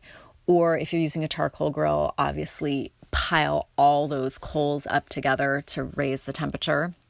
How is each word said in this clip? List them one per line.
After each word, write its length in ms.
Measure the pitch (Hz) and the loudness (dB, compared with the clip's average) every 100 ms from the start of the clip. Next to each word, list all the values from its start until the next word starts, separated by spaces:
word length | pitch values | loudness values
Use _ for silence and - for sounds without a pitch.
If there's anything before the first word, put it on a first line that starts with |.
| - - - _ - | -8 -20 -20 _ 2
or 320 | 175 170 160 | 4 4 2
if 140 | 156 | 0
you're 100 | 170 | -2
using 220 | 160 165 | 0 -2
a 40 | 156 | -4
charcoal 420 | - 151 - 151 | -2 -2 -2 -4
grill, 440 | 151 151 151 147 - | 0 0 2 0 0
obviously 720 | 143 143 151 - 151 139 - - - | -2 -2 -6 -4 -4 -2 -6 -12 -6
pile 580 | - - 165 147 147 - - | -4 0 2 2 0 -2 4
all 300 | 143 147 147 | 4 4 2
those 300 | 139 131 - | -2 -4 -4
coals 480 | - 156 147 147 - | -4 -2 0 0 -2
up 200 | 143 - | -2 -2
together 560 | - 135 135 139 139 - | -2 0 0 0 0 -2
to 180 | - | -4
raise 380 | 131 - 139 135 | -4 -2 -2 -2
the 100 | - | -6
temperature, 600 | 135 147 139 - 147 170 - | -6 -4 -2 0 0 0 -6